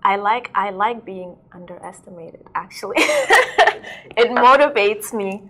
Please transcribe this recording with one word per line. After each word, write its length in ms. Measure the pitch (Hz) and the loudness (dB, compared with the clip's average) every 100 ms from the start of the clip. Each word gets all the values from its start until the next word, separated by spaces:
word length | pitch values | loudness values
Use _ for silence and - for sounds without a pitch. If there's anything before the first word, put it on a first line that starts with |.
I 140 | - 196 | 0 0
like, 340 | 202 233 240 | 0 -2 -4
I 160 | - 196 | -6 -6
like 340 | 190 208 240 | -2 -4 -4
being 320 | 220 190 180 175 _ | -12 -14 -14 -18 _
underestimated, 920 | 180 180 175 175 185 - 180 165 - - | -20 -20 -18 -18 -18 -20 -20 -20 -20 -10
actually. 440 | - 175 - - - | -10 -10 -12 -6 -2
<laughs> 1120 | - 605 539 - 508 - - - - - - - | 0 0 2 2 2 2 0 0 -10 -20 -14 0
It 140 | 233 | 0
motivates 840 | 240 247 269 294 277 202 208 - | 4 6 6 6 2 0 0 -6
me. 300 | 233 196 196 208 | -6 -6 -8 -14